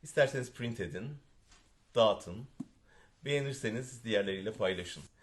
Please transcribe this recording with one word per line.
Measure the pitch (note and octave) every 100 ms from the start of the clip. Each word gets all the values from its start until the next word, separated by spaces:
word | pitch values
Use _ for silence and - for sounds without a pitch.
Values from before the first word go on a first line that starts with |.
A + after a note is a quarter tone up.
İsterseniz | D3+ - C3+ C3+ A#2+
print | - A#2+ A2
edin, | F2 E2+ B2 D3 - - - - - _ _ A#2+
dağıtın. | A2 G2 - F#2 C3+ - - - _ - - _ D3
Beğenirseniz | C#3+ C#3 B2+ A2+ A2+ C3 B2
diğerleriyle | A2+ G2+ G2 F#2+ G2
paylaşın. | G#2+ F#2+ F2+ F2 - - _